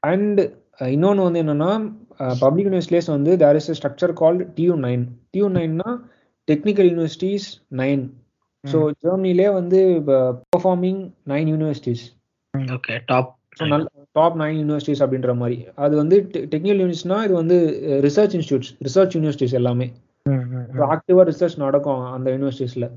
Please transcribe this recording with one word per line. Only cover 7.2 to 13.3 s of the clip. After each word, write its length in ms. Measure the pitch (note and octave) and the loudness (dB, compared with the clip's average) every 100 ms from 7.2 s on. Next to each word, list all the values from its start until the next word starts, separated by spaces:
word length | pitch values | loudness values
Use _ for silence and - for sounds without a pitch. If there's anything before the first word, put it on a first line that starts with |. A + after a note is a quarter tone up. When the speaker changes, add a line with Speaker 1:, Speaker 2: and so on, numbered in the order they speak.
| F#3 G3+ F#3+ - _ | -4 -4 -8 -18 _
Speaker 1:
nine. 440 | C3 C3 C#3 B2+ - _ _ _ _ | -4 0 0 -4 -12 _ _ _ _
So, 260 | C#3 D#3 D#3 | -2 0 0
Speaker 2:
ம். 40 | D3 | -2
Speaker 1:
ஜெர்மனிலே 500 | E3 F#3+ F#3+ F3+ G3+ | -2 0 0 2 2
வந்து 500 | G3 F3 F#3 F#3+ F3 D3 | 2 2 2 4 2 2
ப-, 340 | C3+ B2+ B2+ _ F3 | 2 2 -2 _ 0
performing 540 | F#3 F3+ F3+ F#3+ F3+ - | 0 0 -2 -4 -8 -16
nine 300 | - C#3 D#3 | -6 -4 -2
universities. 600 | D#3 D#3 C#3 - A#2 - _ _ _ _ | -2 -2 -4 -6 -6 -8 _ _ _ _
Speaker 2:
ம், 80 | C#3 | -8
ஓகே. 400 | C3+ B2+ - C#3 - | -6 -8 -8 -10 -2
டாப் 320 | B2+ B2+ | -2 -2